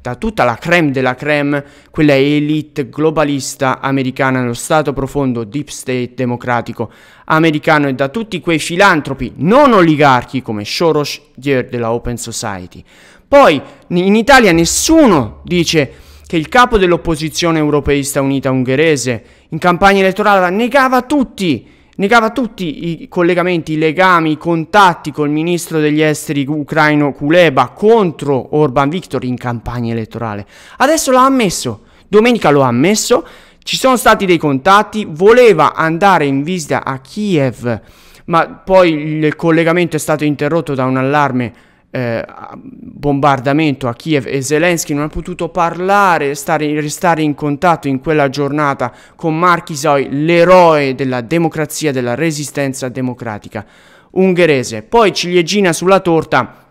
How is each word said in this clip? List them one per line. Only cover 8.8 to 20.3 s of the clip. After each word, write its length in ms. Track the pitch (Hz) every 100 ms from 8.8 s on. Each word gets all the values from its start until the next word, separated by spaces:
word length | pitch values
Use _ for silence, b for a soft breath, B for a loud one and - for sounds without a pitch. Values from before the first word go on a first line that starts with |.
| 202 175 - 135 123 110
non 360 | 143 240 285
oligarchi 680 | 220 165 151 147 127 - 135
come 220 | - 107
Soros, 560 | 104 - 170 151 143 - _ -
Dier 320 | 131 131 120
della 240 | 120 113
Open 240 | 117 123 117
Society. 680 | - 110 117 95 90 - - b b b _
Poi 360 | 277 247 143 - B _
in 300 | 175 185 214
Italia 340 | 226 269 214
nessuno 920 | 165 165 - - 320 285 170 113 -
dice 480 | - 180 160 165 135 B B B B
che 100 | 170
il 120 | 151
capo 280 | 254 247 226
dell'opposizione 840 | 185 170 170 156 156 - 170 160
europeista 600 | 151 147 147 143 135 147
unita 300 | 139 139 131
ungherese 720 | 131 127 131 160 147 127 113 b b b
in 80 | 160
campagna 420 | 180 175 196 196
elettorale 500 | 190 185 208